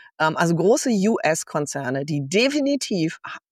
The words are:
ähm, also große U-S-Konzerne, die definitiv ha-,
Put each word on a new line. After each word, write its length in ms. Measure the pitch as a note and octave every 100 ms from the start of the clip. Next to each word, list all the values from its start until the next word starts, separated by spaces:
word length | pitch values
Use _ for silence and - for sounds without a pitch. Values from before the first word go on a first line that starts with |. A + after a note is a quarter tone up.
| - -
ähm, 160 | D#3 C#3+
also 180 | E3 E3
große 340 | F3+ C#4 C4+
U-S-Konzerne, 1120 | G#3 G3+ A3+ D3+ D#3+ - D#3 D3 C#3+ C#3 C3+
die 240 | D3 D3 C#3
definitiv 920 | F#3+ C4 C#4+ C#4 C#4+ - F#3+ D#3+ - -
ha-, 120 | - -